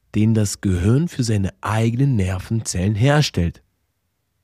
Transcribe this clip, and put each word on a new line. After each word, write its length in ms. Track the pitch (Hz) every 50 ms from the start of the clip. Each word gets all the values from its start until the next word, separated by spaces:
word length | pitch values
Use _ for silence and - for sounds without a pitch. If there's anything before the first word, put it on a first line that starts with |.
| _ _ -
den 200 | 104 107 113 113
das 260 | 110 107 98 - -
Gehirn 480 | - 98 92 87 90 104 117 139 170 175
für 160 | - - 127
seine 280 | 110 110 101 95 - - - -
eigenen 520 | 101 107 113 113 117 113 120 139 143 131
Nervenzellen 800 | 107 92 92 92 92 - - 117 113 110 - - 90 87 101 110
herstellt. 720 | 101 120 139 143 151 147 - - - 85 85 - - _ _ _ _ _ _ _ _ _ _ _ _ _ _ _ _